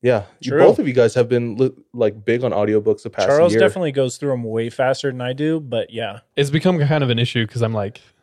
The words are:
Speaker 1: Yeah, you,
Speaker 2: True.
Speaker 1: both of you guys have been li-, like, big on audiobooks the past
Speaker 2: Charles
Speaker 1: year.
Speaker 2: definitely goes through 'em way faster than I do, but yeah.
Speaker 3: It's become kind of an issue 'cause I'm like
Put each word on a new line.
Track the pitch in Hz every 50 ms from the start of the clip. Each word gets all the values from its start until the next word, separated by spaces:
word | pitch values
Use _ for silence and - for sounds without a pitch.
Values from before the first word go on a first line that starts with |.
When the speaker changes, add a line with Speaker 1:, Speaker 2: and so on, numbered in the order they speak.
Speaker 1:
Yeah, | - 120 123 107 98 - _ _
you, | - -
Speaker 2:
True. | - 151
Speaker 1:
both | - - - -
of | 254 147
you | 123
guys | 127 117 113 -
have | 127 120 113
been | 123 120 120 117 101
li-, | 113 131 131 131 - _ _ -
like, | 120 117 107 104 110 104
big | - 117 120 127
on | 120
audiobooks | 87 98 104 107 107 107 104 110 104 - -
the | 113
past | - - 101 95
Speaker 2:
Charles | 139 147 165 175 -
Speaker 1:
year. | 180
Speaker 2:
definitely | 190 208 196 196 180 156 135
goes | 139 131 127 -
through | - - 143 135
'em | 123 117
way | 113 110 113 113 117
faster | - - 131 127 139 - - 143 127
than | 127
I | 123 123 131
do, | 135 147 156 160 160
but | 151 127 120 113 101 - 113
yeah. | 117 117 104 101 110 _ _ _
Speaker 3:
It's | - 143 139
become | 143 165 - 185 185 160
kind | 143 139 156 151 143
of | 127
an | 120 113
issue | 120 120 - 123 113
'cause | 107 - 120 117
I'm | 110 113
like | 107 101 98 - - _ _ _ _